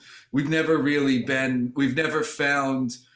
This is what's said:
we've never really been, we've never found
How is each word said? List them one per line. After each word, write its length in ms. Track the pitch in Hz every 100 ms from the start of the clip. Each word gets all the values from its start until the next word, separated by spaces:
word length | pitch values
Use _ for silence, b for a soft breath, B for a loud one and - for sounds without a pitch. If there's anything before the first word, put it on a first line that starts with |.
| B B B
we've 160 | 139 143
never 280 | 160 156 156
really 460 | 139 147 139 127
been, 480 | 117 131 131 127 123 139
we've 180 | 135 135
never 280 | 156 151
found 720 | 151 - 143 143 135 131 123 - b